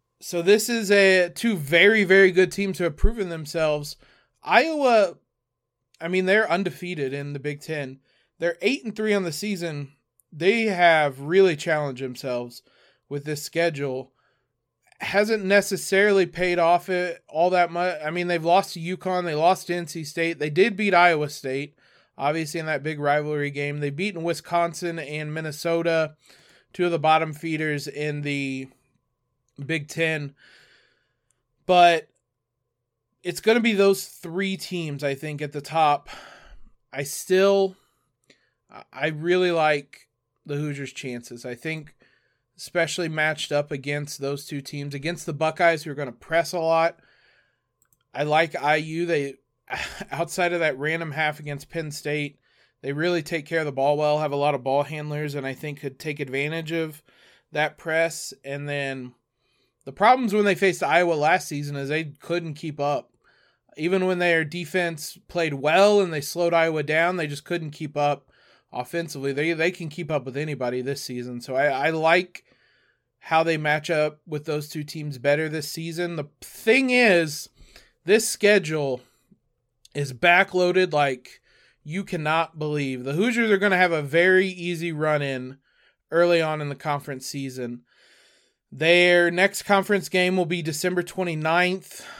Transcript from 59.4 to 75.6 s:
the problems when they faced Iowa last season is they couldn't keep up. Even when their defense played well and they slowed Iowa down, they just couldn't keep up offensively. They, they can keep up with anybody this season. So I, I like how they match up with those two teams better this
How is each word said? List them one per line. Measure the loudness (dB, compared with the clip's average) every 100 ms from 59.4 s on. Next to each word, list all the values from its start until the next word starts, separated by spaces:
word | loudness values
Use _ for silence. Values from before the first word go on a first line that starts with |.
| _ _ _ _
the | -18
problems | 2 4 4 4
when | 2 2
they |
faced | 2 2 0
Iowa | 2 4 4
last | 2 2 2 0
season | -6 -6 -6
is | -4
they | -4 -4 -10
couldn't | -6 -4 -4
keep | -8 -10 -4
up. | -2 -2 -4 _ _ _ _ _ _ -6
Even | -2 0 0
when | 2
their | 2 2
defense | 0 -6 -4 -2 -2 -4 -12 -16 -8
played | -2 -2
well | 0 2 6 6 6
and | 2
they | -2
slowed | -6 -2 2
Iowa | 4 2 0
down, | 0 2 2 0
they | -4
just | -8
couldn't | -6 -6 -6
keep | -10 -8 -2
up | 0 0 _ _ _ _ _
offensively. | -10 -6 -6 -6 -6 -4
They, | -2 -2
they | 0 -2
can | -2 -8
keep | -10 -4
up | -4 -4
with | -6
anybody | -6 -4 -4 -4
this | -4 -8
season. | -8 -10 -8 -10
So | -4
I, | 0 2 2 0
I |
like | 0 4 4 2 -8 -20 _ _ _ _ _ _ _
how | -2 0
they | 2 0
match | 0 -2 -2
up | 0 -2 -4 -10
with | -10
those | -6 -6 -6
two | -10
teams | -10 -10 -10 -4
better | 0 0 0
this | -6